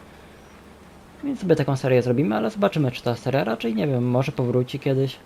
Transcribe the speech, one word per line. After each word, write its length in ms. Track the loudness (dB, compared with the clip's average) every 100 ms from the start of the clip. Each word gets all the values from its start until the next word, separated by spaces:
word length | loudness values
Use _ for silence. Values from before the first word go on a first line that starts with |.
| -20 -20 -20 -20 -20 -20 -20 -20 -20 -20 -20 -10
Więc 160 | -8 -2
sobie 160 | 2 2
taką 220 | 2 0
serię 240 | 2 4
zrobimy, 340 | 4 2 0 0
ale 140 | -2
zobaczymy, 420 | 0 0 2 0
czy 120 | -2
ta 120 | -4 -4
seria 280 | -2 0
raczej, 320 | 0 -4 -4 -2
nie 120 | 0
wiem, 220 | 0 2
może 220 | 0 0
powróci 480 | -2 0 0 0 -2
kiedyś. 380 | -2 0 0 -4